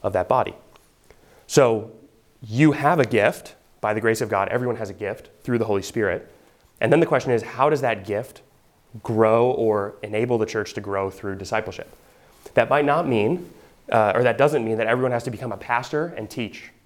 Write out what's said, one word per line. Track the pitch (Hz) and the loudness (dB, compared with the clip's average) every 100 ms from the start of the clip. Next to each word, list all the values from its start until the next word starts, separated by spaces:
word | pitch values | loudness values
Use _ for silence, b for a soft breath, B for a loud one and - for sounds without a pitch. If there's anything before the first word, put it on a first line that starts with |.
of | 101 | -2
that | 98 90 | -2 2
body. | 131 98 - - - _ _ _ b b b b | 0 0 -6 -20 -20 _ _ _ b b b b
So | - 127 110 - - - _ _ _ | 6 6 4 -4 -18 -20 _ _ _
you | 117 113 151 | -8 4 4
have | 127 143 170 | 4 0 2
a | 120 | 2
gift | 107 104 - - - _ _ | 4 2 0 -14 -20 _ _
by | 104 | -2
the | 107 | 0
grace | 113 113 | 0 0
of | 113 | -2
God. | 101 98 | -2 0
Everyone | 123 123 113 | -2 -2 -4
has | 104 | -8
a | |
gift | 98 101 110 - _ | -8 -8 -8 -14 _
through | - 120 | -2 -2
the | 107 | 0
Holy | 101 | -2
Spirit. | 92 117 101 85 - b b b b _ | -2 -2 -2 -2 -8 b b b b _
And | 113 | 2
then | 143 | 4
the | 160 | 4
question | 143 135 | 0 0
is, | 117 | -2
how | - - 139 | -2 0 0
does | 151 | 2
that | 127 107 95 | 0 -4 -4
gift | 104 - - _ _ _ _ _ 113 | -6 -6 -16 _ _ _ _ _ -16
grow | - 110 110 113 123 | -4 2 4 6 2
or | 127 113 104 101 - | 2 2 0 -2 -8
enable | 107 107 123 117 | -6 -2 0 0
the | 107 | 0
church | 110 101 - | -2 -6 -8
to | |
grow | 101 98 98 | -6 -4 -4
through | - 101 95 | -6 -8 -8
discipleship? | 95 110 - - - - B B B B B | -4 -4 -4 -12 -16 -20 B B B B B
That | - 117 | 0 2
might | 139 147 | 2 2
not | 147 165 | 0 2
mean, | 113 104 175 - B B B - | 2 2 0 -6 B B B -2
uh, | 117 107 107 | 2 2 2
or | |
that | 123 117 | 2 2
doesn't | 143 147 | 2 2
mean | 110 110 | -2 -2
that | 110 | 0
everyone | 123 127 | 0 0
has | 120 | -2
to | 131 | -4
become | 107 127 | -8 -10
a | 98 | -10
pastor | - 120 127 151 170 165 | -2 -4 -2 -4 -4 -8
and | 107 | -10
teach. | - 110 - - _ | -8 -8 -10 -20 _